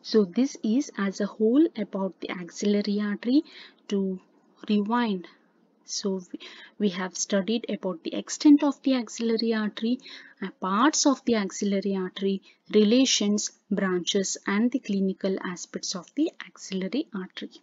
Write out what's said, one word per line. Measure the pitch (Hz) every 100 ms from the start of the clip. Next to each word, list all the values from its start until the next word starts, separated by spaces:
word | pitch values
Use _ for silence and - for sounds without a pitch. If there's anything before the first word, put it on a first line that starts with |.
So | - 220 190
this | 175 269 -
is | 226 233 294 -
as | 196 190
a | 202
whole | - 220 262 330 -
about | 202 196 190 -
the | -
axillary | 185 170 - 208 208 208 208
artery. | 208 202 233 277 - - - _ _
To | 202 190 185 _ _ _ _ -
rewind, | 208 202 240 240 190 165 _ _ _ _ _ -
so | - 202 190 185
we, | - - - - _
we | 208
have | 180 185 -
studied | - 202 185 226 -
about | 208 185 165
the | -
extent | 208 202 - 302 294
of | 294 269
the | 277
axillary | 262 214 - 226 220 226
artery, | 220 208 - 226 254 - - - -
uh, | 190 -
parts | 185 196 269 - 294
of | 262 -
the | 226
axillary | 196 - 208 196 196 190
artery, | 185 - 196 196 _ _ _
relations, | 208 208 247 262 - 202 208 - _ _
branches, | 196 196 180 170 202 190 - -
and | 202 240
the | 262
clinical | - 196 190 190 196 190
aspects | 190 180 - 190 -
of | 185 165 -
the | 320 _ -
axillary | - - 190 185 247 -
artery. | 196 185 - 214 -